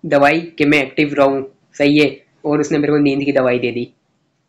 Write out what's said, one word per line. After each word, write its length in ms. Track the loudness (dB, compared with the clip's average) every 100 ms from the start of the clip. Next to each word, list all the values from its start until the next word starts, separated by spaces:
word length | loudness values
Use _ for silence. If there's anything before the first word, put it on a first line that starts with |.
| -2
दवाई 340 | 2 2 2 -4 -2
कि 60 |
मैं 140 | 0 2
active 360 | 0 -2 -2
रहूँ, 300 | 2 0 0 -8 _ _
सही 240 | -2 2 2
है, 100 | 2 -2 _ _
और 160 | -4 -2
उसने 180 | -2 -2
मेरे 140 | 0
को 60 | 0
नींद 260 | 0 0
की 80 | -2
दवाई 260 | 0 0 -2
दे 120 | -4
दी। 160 | -6 -10 _ _ _ _ _